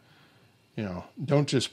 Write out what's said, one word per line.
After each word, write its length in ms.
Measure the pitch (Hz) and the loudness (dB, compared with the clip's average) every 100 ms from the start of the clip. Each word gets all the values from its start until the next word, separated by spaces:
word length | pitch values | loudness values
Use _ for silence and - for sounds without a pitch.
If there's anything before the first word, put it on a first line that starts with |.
| _ _ _ _ _ _ _ - | _ _ _ _ _ _ _ -8
you 60 | |
know, 220 | 104 90 - - | -6 -6 -12 -10
don't 240 | 139 143 143 | 2 2 4
just 240 | 131 - | 2 0